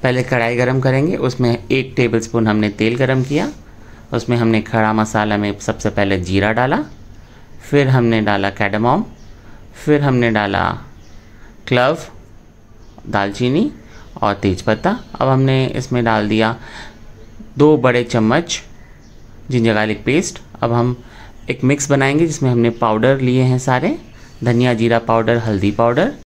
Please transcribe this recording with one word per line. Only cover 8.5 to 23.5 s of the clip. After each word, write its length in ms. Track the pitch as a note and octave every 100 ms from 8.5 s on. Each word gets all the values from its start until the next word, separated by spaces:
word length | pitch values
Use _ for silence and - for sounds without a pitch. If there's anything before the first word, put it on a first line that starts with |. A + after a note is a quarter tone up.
| F#2+
cardamom, 480 | G2+ G#2 A#2 D#3 A3 - - - - - - -
फिर 260 | - D3
हमने 300 | C#3+ B2+ A#2+
डाला 380 | G#2+ G#2 F#2 F2+ - - - - - - - - - -
क्लव, 300 | B2 B2+ E3+ - - - - - - - - - - -
दालचीनी 600 | G#2 G2+ G2+ B2 C#3+ C#4 - - - - -
और 120 | G#2+
तेज़पत्ता। 580 | G2+ G#2 F#2 - A2 - A3+ - -
अब 120 | C3
हमने 380 | C3 C3+ C3 C3
इसमें 360 | - B2+ B2 A#2
डाल 220 | A2 G#2+
दिया 260 | G#2+ A2 A#2 - - - - - - - - - -
दो 200 | D3 D3+
बड़े 260 | B2+ B2
चम्मच 560 | A#2+ B2 A2 C3+ E3 - - - - - - - - - -
ginger 220 | B2 A2+
garlic 300 | G#2+ G#2+ G#2+ -
paste। 360 | C#3+ F#3 - - -
अब 100 | A#2+
हम 220 | A#2 A#2+ B2 - - - - -
एक 140 | B2+
mix 260 | B2+ C#3+ -
बनाएंगे 360 | C#3 C3+ C#3+ E3
जिसमें 220 | D3+ C3+
हमने 180 | A#2+ A#2
powder 500 | A#2 A#2 A2 B2 C3+
लिए 220 | B2+ B2+
हैं 160 | B2+